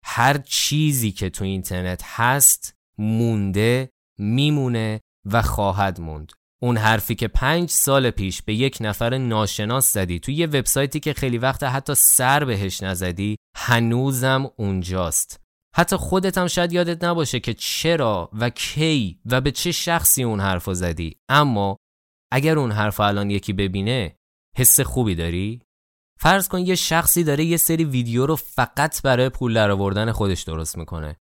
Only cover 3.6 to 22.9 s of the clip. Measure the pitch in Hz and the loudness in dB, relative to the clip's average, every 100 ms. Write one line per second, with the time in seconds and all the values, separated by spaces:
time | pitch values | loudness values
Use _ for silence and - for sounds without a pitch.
3.6 | 113 123 131 _ _ - 104 120 147 147 | 2 2 -2 _ _ -6 -2 2 2 2
4.6 | 131 117 110 107 _ _ 101 113 110 - | 0 -2 -2 -6 _ _ -2 0 2 0
5.6 | 101 95 98 90 82 78 78 - _ _ | 0 2 0 -2 -10 -10 -14 -20 _ _
6.6 | 123 117 110 110 - 110 113 - 131 170 | 0 2 4 2 0 -4 0 0 2 0
7.6 | 170 - - 135 123 - 95 90 - 107 | 0 0 2 4 2 0 -4 -6 -4 0
8.6 | 135 - 110 98 117 131 127 110 104 - | 0 -2 -4 -2 -2 0 0 0 0 -2
9.6 | 107 131 131 107 92 87 - 143 165 143 | -2 0 0 0 -2 -4 -4 -2 0 0
10.6 | - 139 139 156 156 139 135 120 127 127 | 0 0 0 -2 -4 -2 -2 0 0 0
11.6 | 139 131 131 139 - - 127 143 139 101 | -2 -2 -2 2 4 4 6 4 2 -2
12.6 | 98 - 95 90 92 87 101 107 _ - | -2 -4 -4 -2 -4 -2 -4 -4 _ -10
13.6 | - 117 117 120 135 131 131 131 139 - | 0 2 4 2 0 0 0 0 -2 -4
14.6 | 101 95 87 92 87 - - - _ _ | -2 -2 -2 -2 -2 -2 -4 -10 _ _
15.6 | _ - 170 190 - 185 185 180 180 - | _ 0 0 0 0 0 0 0 0 0
16.6 | 175 175 170 170 175 170 143 123 - 110 | 0 2 0 0 -2 0 0 -2 -4 -6
17.6 | - - 160 165 120 98 82 107 120 - | -6 -2 0 2 2 0 -4 -4 -4 -4
18.6 | - 147 160 147 98 - 117 127 139 - | -6 -2 0 2 -2 -6 -2 0 0 -2
19.6 | 175 165 - 170 - - 123 104 98 90 | -4 -2 -2 0 2 2 0 0 0 -2
20.6 | 101 90 87 82 82 - - 139 147 107 | -2 -4 -2 -4 -6 -8 2 2 4 2
21.6 | 98 95 _ _ _ _ _ 127 151 156 | -2 -4 _ _ _ _ _ 0 2 2
22.6 | 127 104 107 | 0 0 0